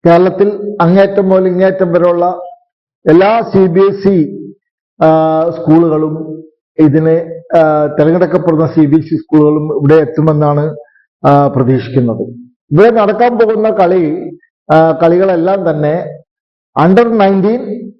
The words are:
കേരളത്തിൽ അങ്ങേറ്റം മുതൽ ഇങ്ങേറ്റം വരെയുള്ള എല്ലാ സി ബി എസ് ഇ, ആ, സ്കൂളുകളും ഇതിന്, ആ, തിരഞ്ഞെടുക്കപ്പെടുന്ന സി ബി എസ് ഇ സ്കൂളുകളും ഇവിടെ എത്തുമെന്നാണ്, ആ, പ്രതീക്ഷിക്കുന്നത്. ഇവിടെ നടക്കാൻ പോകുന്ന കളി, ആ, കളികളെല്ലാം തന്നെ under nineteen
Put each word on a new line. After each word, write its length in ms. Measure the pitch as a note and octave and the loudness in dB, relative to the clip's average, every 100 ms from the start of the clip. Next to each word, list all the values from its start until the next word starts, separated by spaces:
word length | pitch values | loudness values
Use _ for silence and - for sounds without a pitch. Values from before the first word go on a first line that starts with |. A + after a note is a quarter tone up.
| E3+ | 4
കേരളത്തിൽ 680 | E3+ F#3 F#3+ G3+ G#3 - - | 2 2 0 -2 -2 -10 -2
അങ്ങേറ്റം 480 | E3+ F#3+ G3 G3 F#3+ | 0 2 2 0 0
മുതൽ 180 | F#3 F#3+ | 0 0
ഇങ്ങേറ്റം 440 | F3+ F#3+ F#3+ F3+ | 0 -2 -2 -2
വരെയുള്ള 500 | E3+ F3 F3 F3 F3+ - - _ _ _ _ C#3+ | 0 0 0 -2 -4 -14 -20 _ _ _ _ 2
എല്ലാ 320 | E3 G3 A3+ G#3+ | 4 4 0 0
സി 140 | G3 F#3 | 0 2
ബി 120 | E3+ | 2
എസ് 280 | G3 G3 G3 | 0 0 0
ഇ, 440 | F#3 D3 - - - _ _ _ _ | 0 -2 -6 -16 -20 _ _ _ _
ആ, 60 | D#3+ D#3+ D#3+ D#3+ E3+ | 2 2 0 0 -2
സ്കൂളുകളും 960 | E3 D3+ D#3+ E3+ D#3 D#3 D#3 - - - _ _ - | -4 2 2 4 0 -2 -6 -10 -14 -18 _ _ 0
ഇതിന്, 640 | D#3 D3+ D#3+ D#3+ E3 - - E3+ | 2 2 0 0 -4 -14 -2 0
ആ, 280 | D#3 D3+ D3 | 2 0 -2
തിരഞ്ഞെടുക്കപ്പെടുന്ന 800 | D3 D3+ F3 F3 - E3+ D#3 D#3+ | 0 0 2 0 0 0 -2 0
സി 180 | - D3 | 0 2
ബി 120 | D#3 | 2
എസ് 160 | D#3 | 0
ഇ 40 | D#3+ | -6
സ്കൂളുകളും 600 | - D#3 D3+ D3+ D3+ C3+ | 0 2 2 0 -4 -2
ഇവിടെ 180 | C#3+ D#3+ | 2 2
എത്തുമെന്നാണ്, 800 | D3+ D#3 D#3 D3+ D3+ D3 D#3 - - _ _ _ C#3 | 2 -2 -2 0 0 0 -4 -8 -20 _ _ _ 0
ആ, 220 | C#3+ C#3 | 2 2
പ്രതീക്ഷിക്കുന്നത്. 760 | C3 B2 C3 A2+ C3+ A#2+ A2 - - - _ _ | 0 0 0 -2 -2 -2 -4 -8 -12 -20 _ _
ഇവിടെ 180 | D3 A3 | 2 4
നടക്കാൻ 480 | A3+ G#3 G3 A#3+ A#3 | 4 -2 0 0 2
പോകുന്ന 320 | A3 G#3+ G#3+ | 0 0 -2
കളി, 680 | G3+ F3 F#3 D#3 F3 - - _ _ - | 0 0 0 -2 -6 -10 -16 _ _ -2
ആ, 180 | D#3+ D#3+ D#3+ | 2 2 2
കളികളെല്ലാം 680 | E3 F3 F#3+ F3 F3 G3 E3 | 2 2 0 0 -2 -2 -4
തന്നെ 480 | D3+ D3+ E3 - - _ _ _ _ _ C3+ E3 | -2 -4 -4 -8 -16 _ _ _ _ _ 0 2
under 200 | G3 A#3 | 2 2
nineteen 880 | A3+ G3 G3 G3 B3 - - - | 0 0 2 0 -4 -8 -12 -14